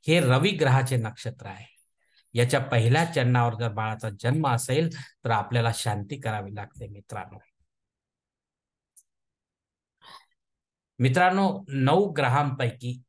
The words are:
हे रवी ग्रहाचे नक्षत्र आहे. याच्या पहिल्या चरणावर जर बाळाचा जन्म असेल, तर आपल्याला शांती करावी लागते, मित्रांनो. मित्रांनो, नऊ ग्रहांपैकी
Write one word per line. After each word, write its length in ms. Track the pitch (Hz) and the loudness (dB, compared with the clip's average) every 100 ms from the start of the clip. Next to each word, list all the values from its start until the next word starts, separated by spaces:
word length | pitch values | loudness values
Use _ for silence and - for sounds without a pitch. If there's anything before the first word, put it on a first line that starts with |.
| - | 2
हे 120 | 170 | 2
रवी 300 | 127 135 185 | 4 4 2
ग्रहाचे 480 | 185 139 131 127 127 | 2 4 4 2 -2
नक्षत्र 480 | 110 - 113 - 101 | -2 -8 -12 -12 -16
आहे. 200 | 95 - _ _ _ _ _ _ | -16 -20 _ _ _ _ _ _
याच्या 260 | 117 123 135 | 0 2 2
पहिल्या 460 | 123 120 113 143 165 | 2 2 4 4 2
चरणावर 500 | 143 123 123 120 110 | 0 2 2 2 0
जर 140 | 117 | -6
बाळाचा 400 | 104 110 110 110 | -4 -6 -6 -8
जन्म 380 | 101 117 151 147 | -4 -2 0 0
असेल, 420 | 123 - 135 165 | 0 0 0 -2
तर 360 | - - _ 117 | -4 -18 _ -2
आपल्याला 420 | 110 104 120 113 | -2 0 -2 0
शांती 460 | 110 113 104 98 139 | -2 -4 -4 -6 -8
करावी 360 | 113 107 98 104 | -6 -8 -10 -14
लागते, 320 | 98 - 104 | -14 -16 -18
मित्रांनो. 500 | 101 _ 107 87 101 _ _ _ _ _ _ _ _ _ _ _ _ _ _ _ - _ _ _ _ _ _ _ _ _ _ - - _ _ _ _ _ _ _ - | -18 _ -14 -14 -20 _ _ _ _ _ _ _ _ _ _ _ _ _ _ _ -20 _ _ _ _ _ _ _ _ _ _ -20 -20 _ _ _ _ _ _ _ -2
मित्रांनो, 640 | 127 139 185 190 196 196 - | 0 4 4 4 0 -2 -6
नऊ 440 | 135 131 170 202 | 0 4 4 2
ग्रहांपैकी 880 | 156 131 139 143 127 120 - 123 123 | 0 0 2 0 -2 -4 -4 -10 -10